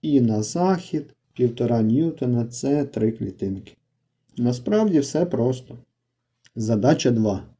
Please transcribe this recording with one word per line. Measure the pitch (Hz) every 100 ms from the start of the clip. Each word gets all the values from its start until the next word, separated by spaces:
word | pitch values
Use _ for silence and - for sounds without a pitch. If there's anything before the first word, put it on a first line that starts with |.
і | 156 143
на | 117 107
захід | 107 170 185 185 - 156 147 _ _
півтора | - 123 117 120 117
ньютона — | 110 120 165 160 127 120 117
це | - 135 147 143
три | - 110
клітинки. | 110 98 - 98 95 - _ _ _ _ _ _ -
Насправді | 120 123 - 208 214 160
все | 135 - 175
просто. | 117 117 127 - 123 _ _ _ _ _ _ _ -
Задача | 110 110 120 151 131
два. | 117 107 95 - _